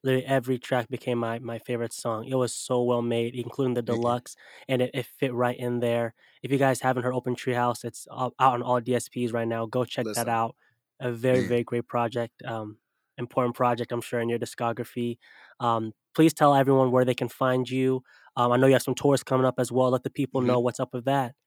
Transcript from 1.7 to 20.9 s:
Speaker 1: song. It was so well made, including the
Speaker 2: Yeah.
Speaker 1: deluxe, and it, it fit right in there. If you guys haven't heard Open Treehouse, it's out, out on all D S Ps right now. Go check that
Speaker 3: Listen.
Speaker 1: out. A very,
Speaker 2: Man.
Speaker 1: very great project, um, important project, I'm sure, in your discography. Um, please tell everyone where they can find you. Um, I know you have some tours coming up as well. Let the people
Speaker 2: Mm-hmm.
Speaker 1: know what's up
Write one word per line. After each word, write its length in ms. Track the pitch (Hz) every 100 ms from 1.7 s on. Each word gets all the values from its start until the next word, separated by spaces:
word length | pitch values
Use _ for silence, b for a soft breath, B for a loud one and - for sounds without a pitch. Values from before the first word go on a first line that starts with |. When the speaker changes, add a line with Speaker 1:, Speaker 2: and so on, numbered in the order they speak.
| 120 117
Speaker 1:
song. 320 | - 123 110 127
It 80 | 131
was 180 | 120 -
so 260 | - 127
well 200 | 120 120
made, 320 | 120 117 117 123
including 400 | 117 - 131 120
the 60 | 117
Speaker 2:
Yeah. 80 | 117
Speaker 1:
deluxe, 400 | 120 123 - - B B -
and 140 | 131
it, 100 | 123 135
it 100 | 120
fit 280 | - 135
right 220 | 120 123 123
in 220 | 123 120
there. 340 | 120 117 117 _ b b
If 100 | 123
you 60 | 135
guys 220 | 135 127
haven't 220 | 131 123
heard 100 | 123
Open 220 | 127 127 120
Treehouse, 480 | - 123 120 117
it's 240 | 120 - -
out, 220 | - 127 -
out 140 | 131 123
on 80 |
all 160 | 123 123
D 140 | 117 123
S 140 | -
Ps 220 | - 120
right 160 | 117 113
now. 200 | 113 113
Go 160 | 127 120
check 200 | - 113
that 40 |
Speaker 3:
Listen. 180 | 104 117
Speaker 1:
out. 260 | 113 113 - _ _ _ _
A 100 | 127
very, 300 | 117 127 127
Speaker 2:
Man. 80 | 107
Speaker 1:
very 140 | 120
great 240 | 120 120 117
project, 540 | 120 117 120 117 _ 131
um, 320 | 113 107 107 _ _ _ -
important 360 | 123 - 123 -
project, 360 | 123 120 120
I'm 100 | 120
sure, 200 | - 120
in 80 | 117
your 100 | 117
discography. 760 | 117 - 117 113 113 - 120 120 B B B _
Um, 320 | 123 113 110 - _ -
please 180 | 160
tell 220 | - 147 139
everyone 360 | 135 135 131
where 120 | 127 127
they 80 |
can 140 | 120 120
find 420 | - 131 127 123
you. 340 | 127 131 131 b b b -
Um, 140 | 123
I 40 | 123
know 100 | 131
you 60 |
have 80 | 131
some 120 | - 127
tours 260 | 143 139
coming 240 | - 131 131
up 100 | 123
as 120 | 123
well. 180 | 123 127
Let 140 | 127
the 60 | 123
people 300 | - 135 135
Speaker 2:
Mm-hmm. 60 | 123
Speaker 1:
know 120 | 123
what's 180 | 120 -
up 140 | 131